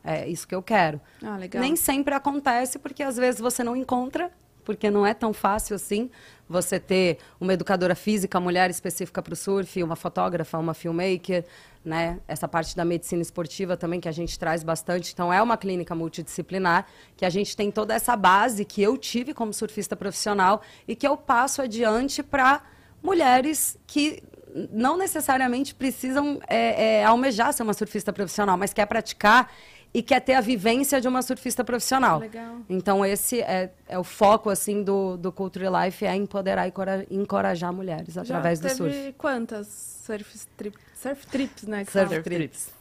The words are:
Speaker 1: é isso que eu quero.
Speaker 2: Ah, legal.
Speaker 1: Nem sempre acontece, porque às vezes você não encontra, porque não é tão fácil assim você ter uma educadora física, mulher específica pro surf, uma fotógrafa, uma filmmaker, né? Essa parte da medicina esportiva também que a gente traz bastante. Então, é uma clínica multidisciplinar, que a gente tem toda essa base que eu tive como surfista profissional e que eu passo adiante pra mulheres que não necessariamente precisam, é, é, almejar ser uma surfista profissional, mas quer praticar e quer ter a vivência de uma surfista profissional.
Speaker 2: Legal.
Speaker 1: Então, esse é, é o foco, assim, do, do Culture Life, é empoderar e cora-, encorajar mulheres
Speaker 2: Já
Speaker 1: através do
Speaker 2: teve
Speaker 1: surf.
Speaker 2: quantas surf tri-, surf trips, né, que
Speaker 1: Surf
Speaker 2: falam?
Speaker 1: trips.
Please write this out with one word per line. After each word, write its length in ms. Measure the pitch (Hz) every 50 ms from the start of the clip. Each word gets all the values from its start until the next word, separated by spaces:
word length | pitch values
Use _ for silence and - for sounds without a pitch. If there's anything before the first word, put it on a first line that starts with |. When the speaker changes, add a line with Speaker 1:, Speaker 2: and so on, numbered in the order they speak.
| -
Speaker 1:
é 240 | 160 160 151 135 156
isso 180 | 175 - -
que 80 | - 185
eu 80 | 190
quero. 380 | 185 - 226 202 175 156 147 143 - _ _ - 233
Speaker 2:
Ah, 140 | 220 208 190
legal. 240 | 185 185 214 240
Speaker 1:
Nem 120 | 247 277 330
sempre 400 | 330 - - 269 277 277 285 277
acontece, 640 | 277 277 285 277 294 285 269 240 240 262 254 - 285
porque 240 | - 285 - -
às 140 | 294 269 233
vezes 240 | 240 254 254 240 190
você 240 | 226 247 - - 240
não 100 | 233 247
encontra, 560 | 254 262 - 262 247 254 269 - 311 349 349 - _ _ _ _ _
porque 280 | - - 208 - - 208
não 160 | 202 202 202
é 80 | 208 220
tão 180 | - 240 220
fácil 420 | 208 - - 196 202 220 - - 208
assim 340 | 185 - - 208 208 240 247 - - - - - - _
você 320 | - 160 180 175 - 196 175
ter 380 | - - 185 190 185 175 156 - - - - -
uma 140 | 175 185 190
educadora 400 | 170 180 - 196 180 180 175 175
física, 440 | - - 214 214 208 180 196 - 180
mulher 300 | 180 180 175 180 185 180
específica 540 | 170 - - 185 - - 185 - - -
pro 120 | 165 - 170
surf, 480 | - - 196 196 196 185 - - 185
uma 140 | 170 160 165
fotógrafa, 640 | - - 175 - 185 180 185 175 165 160 - - 160
uma 160 | 160 165 156
filmmaker, 680 | - - 170 165 170 180 190 185 175 - - 185 175 170 - - - - - - _
né? 360 | - 165 160 165 170 165 170 180 - -
Essa 180 | - - -
parte 300 | 151 - 165 160 - -
da 80 | 180 170
medicina 380 | 170 175 165 - - 185 170
esportiva 560 | 165 165 - 180 170 156 - - 196 175 180 175
também 220 | 180 165 175 180
que 80 | 165 170
a 20 |
gente 260 | 156 165 170 156 - -
traz 240 | 175 165 160 170
bastante. 500 | 160 160 165 - - - 175 180 170 - -
Então, 180 | - 175 175
é 80 | 180 190
uma 160 | 226 240 226
clínica 380 | 220 - 196 185 180 165 - 175
multidisciplinar, 920 | 165 165 165 - - 160 - - - 160 - 180 190 190 175 170 185 196 - - - - - _
que 80 | - 190
a 60 | 185
gente 260 | 165 202 202 - -
tem 140 | - 202 202
toda 240 | 202 220 214 214 220
essa 200 | 226 - - 240
base 480 | 208 190 180 185 202 220 262 226 196 202
que 180 | - - 208
eu 140 | 196 208 262 262
tive 340 | - - - 233 247 277
como 220 | 311 - 233 214 202
surfista 420 | - 220 208 - 208 185 - 202
profissional 640 | 185 190 202 196 - - 208 202 202 185 185 214 208 - - - - -
e 80 | - 226
que 120 | - - 269
eu 80 | 294
passo 460 | 294 - - 254 233 254 277 - -
adiante 600 | 262 240 208 226 233 220 214 233 262 277 - -
pra 400 | 285 - - 269 254 262 285 302 - - - - - - - -
mulheres 760 | - 330 392 339 302 254 247 254 262 311 311 - - - - - _
que 360 | - - 294 294 302 - - - - - - - - - 156 202 -
não 240 | - 214 240 269 320
necessariamente 800 | 359 381 339 - 311 294 - 262 262 262 247 240 254 277 - -
precisam, 640 | - 254 262 247 - - 262 262 285 285 294 285 - - -
é, 520 | - 226 233 226 220 - 220 220 220 214
é, 40 | 208
almejar 480 | 214 226 240 262 277 226 202 233 277
ser 100 | 294 -
uma 120 | 233 214 196
surfista 380 | - 220 - - 208 - 214
profissional, 440 | 180 - 202 170 - - 208 202 180
mas 160 | 175 202 190
quer 140 | - - 208
praticar 640 | 202 226 226 - - - - - 208 220 254 247 - - - - - - - - _
e 100 | - 233
quer 180 | 220 - 277 254
ter 140 | 254 - 262
a 60 | 262
vivência 600 | 208 220 254 202 175 226 233 262 285 - 285 262
de 80 | 220 254
uma 140 | 254 254
surfista 400 | 254 - 262 - - 254 226 - 233
profissional. 540 | - 240 233 - - 262 262 254 208 165 151
Speaker 2:
Legal. 380 | 226 214 220 226 233 233 233 240 226 -
Speaker 1:
Então, 360 | 185 185 175 202 196 196 196
esse 360 | 196 202 196 - - 247 233
é, 320 | - - 185 185 185 185 - _ _
é 120 | - - 185
o 60 | 175
foco, 460 | - - - 214 196 214 214 - 214
assim, 320 | 196 - - 208 202 208
do, 340 | 202 190 196 196 196 185 180
do 140 | 175 170 185
Culture 340 | - - 190 185 - 180 185 190 180 170 175
Life, 200 | 190 180 - 214
é 100 | 185 180
empoderar 520 | 196 202 196 - 202 190 190 196 185 180 185
e 20 |
cora-, 360 | - 196 190 190 190 190 196 -
encorajar 600 | 190 196 202 202 202 196 196 196 185 165 180 175
mulheres 420 | 180 185 190 185 160 160 165 170 160
Speaker 2:
Já 80 | 180
Speaker 1:
através 360 | 180 233 254 170 - 170 170 160
do 80 | 160 269
Speaker 2:
teve 80 | 262
Speaker 1:
surf. 360 | 254 - - 285 277 277 277 269
Speaker 2:
quantas 500 | - - 302 262 240 226 - 226 208 208 208 - - - - - - -
surf 420 | - 220 208 214 - - 214 - - _
tri-, 160 | - 208 208 202 - _ - -
surf 320 | - - 269 285 277 -
trips, 380 | - - 262 277 233 - - -
né, 200 | 208 208 202 196
que 80 | -
Speaker 1:
Surf 140 | - 196 190 175
Speaker 2:
falam? 140 | 170 160
Speaker 1:
trips. 480 | 160 185 175 170 151 127 - - - - - -